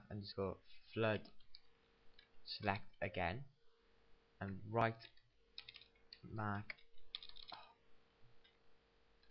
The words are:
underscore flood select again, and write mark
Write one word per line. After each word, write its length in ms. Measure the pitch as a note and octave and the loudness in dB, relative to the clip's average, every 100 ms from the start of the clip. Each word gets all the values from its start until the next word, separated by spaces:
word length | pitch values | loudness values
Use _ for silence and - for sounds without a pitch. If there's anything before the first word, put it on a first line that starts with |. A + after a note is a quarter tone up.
| - | 0
underscore 480 | G#2 G2+ - F#2+ - - - - | -4 -2 2 2 2 -6 -10 -2
flood 340 | A2 A2 G#2 - - - - - - - - - - - - | 4 6 6 0 -10 -10 -10 -12 -20 -20 -18 -16 -16 -14 -8
select 520 | - - G#2+ F#2+ - - | -4 2 4 4 0 -2
again, 400 | G2 F#2 E2+ A2+ C#3 - - - - - - - - - | -2 2 2 2 -4 -12 -20 -20 -20 -20 -20 -20 -20 -6
and 180 | G2 G2 G#2 | -4 -2 2
write 360 | A2+ A2+ A#2 - - - - - - - - - - - - - | 6 6 4 -8 -18 -20 -20 -16 -14 -12 -14 -18 -20 -20 -14 -4
mark 400 | G#2+ G#2 G2+ - - - - - - - - - - - - - - - - - - - - - - - - - - - | 0 2 2 -2 -8 -6 -2 -2 -2 -4 -8 -8 -10 -12 -20 -18 -18 -18 -20 -16 -16 -18 -20 -20 -20 -20 -20 -20 -20 -18